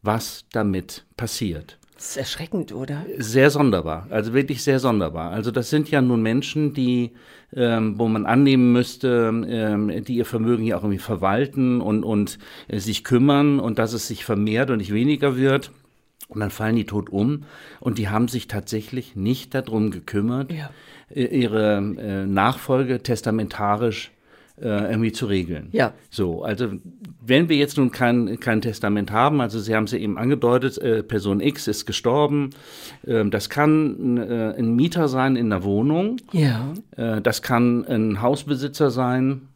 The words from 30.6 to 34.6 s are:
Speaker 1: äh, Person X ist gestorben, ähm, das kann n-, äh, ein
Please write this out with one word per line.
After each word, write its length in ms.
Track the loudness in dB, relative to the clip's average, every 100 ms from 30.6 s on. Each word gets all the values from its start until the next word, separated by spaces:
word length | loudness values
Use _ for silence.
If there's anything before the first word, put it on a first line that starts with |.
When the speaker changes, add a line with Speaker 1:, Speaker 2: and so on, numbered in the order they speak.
| 2 -2
Speaker 1:
äh, 240 | 0 0
Person 380 | 0 -2 0 0
X 260 | 0 -2 -4
ist 160 | -4
gestorben, 680 | -4 -2 2 2 2 2 -2 -8 -20 -20 -20 -16 -2
ähm, 240 | 2 2
das 200 | 0 -2
kann 460 | 2 4 4 2 0
n-, 200 | 0 0
äh, 360 | 0 -2 -2
ein 180 | 0